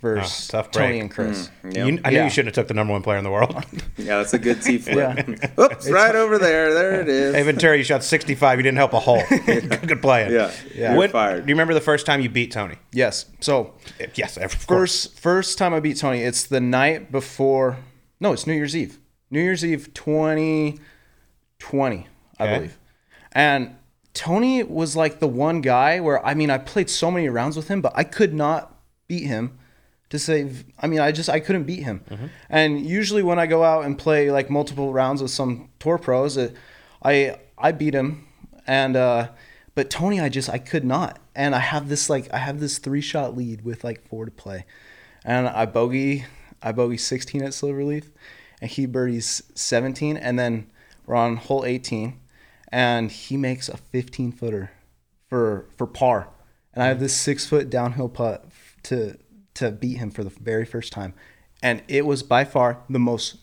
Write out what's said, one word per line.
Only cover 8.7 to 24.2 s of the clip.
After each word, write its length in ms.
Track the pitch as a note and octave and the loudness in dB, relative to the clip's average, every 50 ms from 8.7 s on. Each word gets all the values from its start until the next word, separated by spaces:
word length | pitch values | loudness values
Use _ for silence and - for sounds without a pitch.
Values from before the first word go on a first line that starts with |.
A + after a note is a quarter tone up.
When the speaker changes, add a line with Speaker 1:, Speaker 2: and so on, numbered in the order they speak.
| C3 C3 | 4 4
Speaker 2:
help 140 | C#3 B2 - | 2 4 4
a 80 | A#2 | 2
hole. 220 | - - B2 A2+ - - C#4 | 4 6 4 4 6 4 2
Speaker 3:
<laughs> 120 | A#3 - | 2 4
Speaker 2:
Good, 420 | - A#3 A#3 G#3 D#3 - - - E3 | 2 0 0 0 -2 -4 -4 -2 -2
good 120 | D#3 - - | -2 0 4
playing. 300 | C3+ C3 A#2+ A2 G2 A#2 | 4 4 4 4 4 2
Speaker 3:
Yeah. 200 | A#2 G#2+ F#2 - - - - - | 2 2 2 -2 -10 -14 -14 -8
Speaker 1:
Yeah. 160 | - A2+ A2+ | -4 0 2
Speaker 3:
You're 80 | G#2+ D#3 | 4 4
Speaker 2:
When, 120 | F#3 G3+ | 4 4
Speaker 3:
fired. 340 | - A#2 G#2+ G2+ F#2+ F2 - | 4 2 2 2 0 -2 0
Speaker 2:
do 20 | C#3 | 0
you 60 | C#3+ | 2
remember 200 | D#3 D#3+ E3 E3 | 2 4 4 2
the 60 | D#3 | 2
first 260 | D3+ - D3+ D3 - | 4 2 2 2 2
time 140 | - D3 C#3 | 0 0 2
you 80 | C3 A#2+ | 0 0
beat 220 | G#2 A#2+ A#2+ A#2 - | 0 -2 -2 -2 -4
Tony? 240 | A2+ G#2 F#2 D#2 - - _ - | -6 -6 -6 -8 -14 -18 _ 0
Speaker 1:
Yes. 340 | A#2+ B2+ A2+ G2 - - - - - | 0 0 2 0 -4 -10 -10 -16 -8
So, 340 | - - C#3+ C3 A2 - - - - - - - A#2 - - | -2 0 2 0 0 -2 -8 -20 -20 -20 -16 -14 -14 -12 -6
Speaker 2:
Yes, 220 | - - - - | -6 -6 -6 -6
of 160 | - F2+ F#2+ - - - | -8 -8 -4 -4 -6 0
course. 400 | - F3+ F#3 F#3 F3 - - - | 2 2 2 2 2 0 -4 -4
Speaker 1:
first, 120 | - - - | -6 -10 -4
first 400 | - E3+ F3+ F#3 F#3+ F#3 - - | 0 2 2 2 0 -2 -2 0
time 140 | G3 F3+ E3+ | 0 0 0
I 60 | D#3+ | 0
beat 160 | D3+ D3+ C#3+ | 0 -2 -2
Tony, 240 | - - C#3 C3 A#2+ A#2 | -2 -2 -2 0 0 -2
it's 220 | B2 A#2+ - - | -2 -2 -2 -4
the 160 | - C3+ C3 | 0 0 0
night 500 | B2 B2 B2 B2+ C3+ D3 D#3+ D#3 - - | 2 2 2 4 4 2 2 0 -6 -4
before, 680 | B2+ C3+ C3 - - - C3+ C3+ C3+ C3 C3 B2+ B2+ C3 - - _ _ _ _ _ _ | -4 -4 -4 -4 -4 0 2 4 4 4 4 2 0 -4 -12 -18 _ _ _ _ _ _
no, 120 | - D#3 C3 | -2 0 0
it's 140 | - - | 0 -2
New 60 | D#3 D#3+ | -2 -2
Year's 220 | D#3 D3 C#3+ C#3+ | -2 -2 -2 -2
Eve. 220 | E3 D3 - - - _ _ _ _ _ _ | -4 -4 -6 -8 -18 _ _ _ _ _ _
New 100 | C3 D3 | -2 0
Year's 240 | E3+ F#3 F#3 F3 E3 | 0 0 0 -2 0
Eve 280 | E3+ E3 C#3+ C#3+ - - | -2 -2 -2 -4 -10 -18
twenty 840 | - - - D3+ D#3 D#3 D#3 D#3 D#3 D#3 D#3+ D#3 D#3 D#3 D3+ D3+ D3+ - - - _ _ _ _ _ _ _ _ _ _ _ _ _ | -10 -4 -2 0 2 2 2 2 0 0 0 0 0 0 -2 -4 -8 -16 -20 -20 _ _ _ _ _ _ _ _ _ _ _ _ _
twenty, 480 | - - - C#3 C#3 C3 A2+ F2+ E2 - - _ _ _ _ _ | -14 -4 0 0 0 0 -2 -4 -10 -14 -20 _ _ _ _ _
I 60 | G#2+ | -2
Speaker 2:
Okay. 100 | G#2+ G#2+ | 0 0
Speaker 1:
believe. 240 | C3 D3+ E3+ - - _ _ _ _ _ _ _ - - - - | 0 -2 -6 -12 -16 _ _ _ _ _ _ _ -20 -20 -6 0
And 440 | C#3 C#3+ D3+ C#3+ C#3 B2 - - - _ _ _ _ _ _ _ | 2 4 4 4 2 0 -4 -10 -20 _ _ _ _ _ _ _
Tony 480 | - | -10